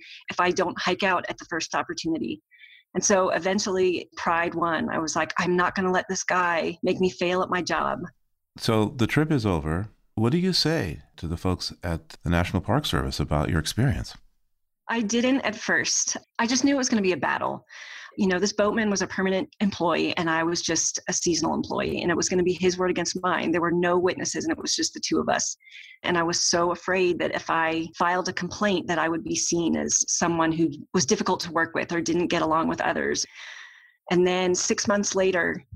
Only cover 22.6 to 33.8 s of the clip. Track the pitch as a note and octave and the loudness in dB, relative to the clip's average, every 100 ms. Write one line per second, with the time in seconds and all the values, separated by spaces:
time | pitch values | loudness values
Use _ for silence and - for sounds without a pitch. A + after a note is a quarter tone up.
22.6 | F#3 F3+ F#3 F3 F3 F#3 F3+ E3 - E3+ | 0 2 0 0 -2 -2 0 0 0 0
23.6 | E3+ F3 F3 F3+ F3+ - - D#3+ D#4+ - | 2 2 4 4 2 0 -4 -4 -2 -4
24.6 | - - D#3+ - - - - - - - | -2 -2 -2 -4 -2 0 2 0 0 -6
25.6 | - - - - - F3 E3+ F3 - E3+ | -16 -20 -20 -8 -2 0 0 0 2 2
26.6 | F3 E3+ - F#3 F3+ F3+ D#3+ C#3+ - E3 | 2 -2 -2 2 2 2 -2 -4 -2 0
27.6 | D#3+ D#3+ E3 - F3 F3+ F#3 - F3 - | 0 -2 -6 -2 0 2 -2 -4 -6 -2
28.6 | G#3 F#3 D3 E3 D#3+ E3 E3 E3 - E3+ | 0 0 0 0 0 -2 -4 -4 0 0
29.6 | E3 D#3 D3 - - - F3 E3+ D#3+ D#3+ | 2 0 0 0 0 0 2 2 2 2
30.6 | D#3+ C#3+ - F#3+ - G#3 - F3+ F3 D#3+ | 0 -2 -2 0 2 2 0 -2 -2 -2
31.6 | E3 D3+ - E3+ E3 E3 E3+ F3 D#3+ D#3+ | -2 -2 -4 -2 0 0 2 0 2 2
32.6 | D#3 E3 - D#3+ C#3+ D3 - - - - | 0 0 -2 0 -2 -2 -4 -10 -16 -16
33.6 | - - | -20 -20